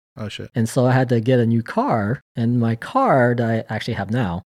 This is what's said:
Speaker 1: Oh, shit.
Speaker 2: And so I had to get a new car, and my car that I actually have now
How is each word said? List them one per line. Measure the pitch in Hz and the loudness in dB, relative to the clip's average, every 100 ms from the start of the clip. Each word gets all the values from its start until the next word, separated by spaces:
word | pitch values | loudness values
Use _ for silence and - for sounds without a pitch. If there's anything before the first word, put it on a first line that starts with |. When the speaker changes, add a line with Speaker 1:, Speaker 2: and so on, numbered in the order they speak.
| _ - | _ -14
Speaker 1:
Oh, | 104 | -12
shit. | - 104 | -12 -8
Speaker 2:
And | 120 110 | -2 -2
so | 135 127 | 2 2
I | |
had | 127 123 | 2 2
to | 120 | 0
get | 113 127 | 2 2
a | 117 | 2
new | 117 | 0
car, | - 214 269 117 101 135 _ 123 | -2 -2 0 0 -2 -4 _ -4
and | 117 123 | -2 0
my | 113 113 | 0 -2
car | - 262 254 139 123 120 | -4 0 2 4 4 2
that | 113 | 0
I | 113 - | -2 -4
actually | 107 - 110 | -6 -6 -6
have | 98 | -2
now | 120 95 87 - | -2 -2 -4 -10